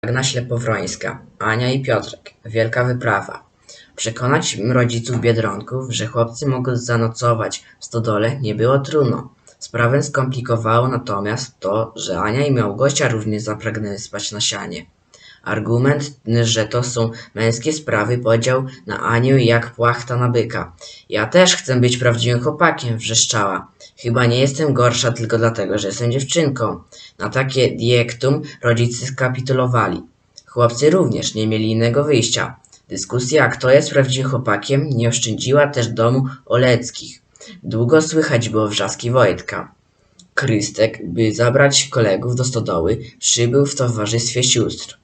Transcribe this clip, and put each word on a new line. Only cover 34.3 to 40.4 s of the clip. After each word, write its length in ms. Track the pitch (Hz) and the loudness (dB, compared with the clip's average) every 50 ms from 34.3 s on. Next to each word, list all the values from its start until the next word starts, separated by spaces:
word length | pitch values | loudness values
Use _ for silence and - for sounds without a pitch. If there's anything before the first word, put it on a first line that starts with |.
chłopakiem, 580 | 127 117 - 110 104 101 - - 135 139 151 156 | -2 -2 0 0 -2 -2 0 0 0 0 0 0
nie 200 | 135 113 117 117 | 0 0 0 0
oszczędziła 580 | 113 - - 117 107 95 - 123 135 147 147 | 0 0 -2 -4 -4 -4 -2 2 4 4 4
też 220 | 139 143 131 117 110 | 4 2 -2 -2 -2
domu 380 | 117 - 113 117 123 135 135 - - - _ | 0 0 2 2 2 2 0 -2 -4 -10 _
Oleckich. 760 | - - 123 127 127 120 113 - - - - - - - - _ _ _ _ - - 208 - - | -2 2 2 4 4 4 2 0 -4 -10 -12 -14 -16 -18 -20 _ _ _ _ -20 -20 -20 -14 -10
Długo 400 | - 113 110 120 123 147 156 156 | -6 -2 0 2 4 4 4 4
słychać 460 | - 160 160 156 151 143 117 110 113 | 4 0 0 0 2 2 0 0 0
było 200 | - 107 107 104 | 0 0 0 0
wrzaski 420 | 104 - 101 101 - - - 120 | 0 -2 -2 -4 -4 -4 -4 0
Wojtka. 600 | 123 131 120 98 87 87 - - - 95 92 - _ _ _ _ _ _ _ _ _ _ - _ _ | 2 4 4 4 2 -2 -6 -8 -8 -8 -10 -10 _ _ _ _ _ _ _ _ _ _ -20 _ _
Krystek, 640 | - | -2